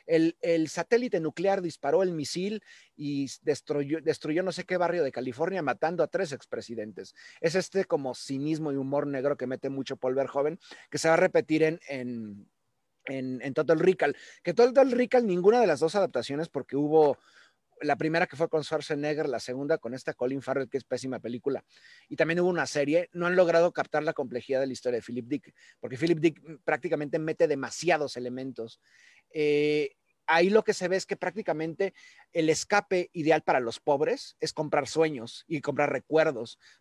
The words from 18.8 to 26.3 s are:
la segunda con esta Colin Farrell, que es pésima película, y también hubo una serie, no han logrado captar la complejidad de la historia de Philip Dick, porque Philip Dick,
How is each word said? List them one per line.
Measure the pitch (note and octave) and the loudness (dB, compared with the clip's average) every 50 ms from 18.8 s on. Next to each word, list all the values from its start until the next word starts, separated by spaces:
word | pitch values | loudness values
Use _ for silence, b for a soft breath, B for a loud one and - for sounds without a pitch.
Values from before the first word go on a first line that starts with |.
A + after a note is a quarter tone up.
| D3 - D#3 C#3+ D3 D3+ D3+ D3 D#3 C#3+ | -4 -4 -4 -4 -2 -4 -2 -2 -2 -2
la | A#2+ A2 | -4 -4
segunda | - - B2+ C3 C#3+ D3 E3 - | -6 -6 -8 -6 -2 -2 -2 -2
con | - A#2 B2 | -2 -8 -10
esta | B2+ - - | -8 -8 -10
Colin | D3 - B2+ B2+ C#3 C#3 | -6 -4 -4 -4 -4 -4
Farrell, | B2 C3 C3+ C#3 C3+ A#2 | -4 -4 -4 -4 -4 -4
que | - C3+ | -6 -6
es | |
pésima | - - B2+ A#2+ - C3 B2+ G#2+ | -6 -4 -8 -6 -6 -6 -8 -8
película, | - A2+ A#2+ A#2+ - C#3 C3+ A2 - b b b b b b b b b | -8 -8 -8 -4 -4 -4 -4 -4 -8 b b b b b b b b b
y | D3+ | -2
también | - D#3+ D#3 E3 F3 | -2 0 0 2 0
hubo | F3 F#3 | 2 0
una | F3+ E3 C#3 | 2 0 -2
serie, | - - D3 C#3+ C#3+ D#3 F3 F3 - | -2 0 -2 0 2 2 0 0 -2
no | - F3 F3 F3 | -6 -4 -2 2
han | F3+ | 4
logrado | F#3 F3+ E3+ E3 E3 E3+ F3 | 4 4 6 6 4 4 4
captar | - - C3+ - - D3+ | 2 -2 -4 -2 -2 -2
la | D3+ D#3 D#3+ | -2 -2 -2
complejidad | - C#3 A#2 A#2+ B2 - - C3+ C3 | -4 -6 -6 -6 -8 -4 -2 0 0
de | C3+ | 0
la | C3+ | -2
historia | B2 - - B2+ A#2+ A2+ | -4 -6 -4 -4 -4 -4
de | G#2+ | -4
Philip | - A#2+ B2+ A#2 A#2+ | -6 -8 -8 -6 -6
Dick, | C#3+ C#3+ _ - _ b b b b b | -6 -6 _ -10 _ b b b b b
porque | - A2+ C3 | -12 -10 -6
Philip | A#2+ D#3+ E3+ E3+ D#3 | -2 0 2 2 4
Dick, | D3+ E3 | 2 0